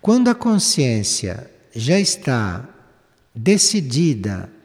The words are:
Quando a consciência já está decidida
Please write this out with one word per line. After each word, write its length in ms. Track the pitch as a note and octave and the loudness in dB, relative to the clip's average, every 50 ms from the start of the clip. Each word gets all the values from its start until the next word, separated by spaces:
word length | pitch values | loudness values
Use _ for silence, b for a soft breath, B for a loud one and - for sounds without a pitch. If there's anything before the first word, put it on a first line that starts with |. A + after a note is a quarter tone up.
| - | 2
Quando 240 | G3+ A3 B3+ B3 | 4 4 4 4
a 80 | B3 A#3 | 2 2
consciência 1120 | A#3+ - A#3+ A3 G3+ - - - - C#3+ B2 A#2 A2 G#2 - - - - G2 E2+ - - - - _ _ _ _ | 0 0 0 2 2 2 0 0 2 2 2 0 0 -2 -2 -4 -4 -4 -6 -8 -8 -12 -18 -20 _ _ _ _
já 280 | A#2 A2 C3 F3 G3+ | -6 -2 0 2 2
está 680 | G3 - - - - D3 C3 A#2 G#2+ G2 F2 G2 A#2+ - - - - _ _ _ _ _ _ _ _ _ _ | 2 0 -2 -4 -2 -2 -2 0 0 -2 -4 -6 -10 -12 -20 -20 -20 _ _ _ _ _ _ _ _ _ _
decidida 1160 | A#2 A2 F3 G3+ G3+ - - - G#3+ D#3+ C3 A#2 C#3 F3 E3 C#3 G#2+ F#2+ G#2 G2+ F#2 F#2+ G2 - - _ | -4 2 2 2 4 2 2 0 -2 -2 -2 0 2 2 2 2 0 -2 -4 -4 -6 -8 -12 -16 -20 _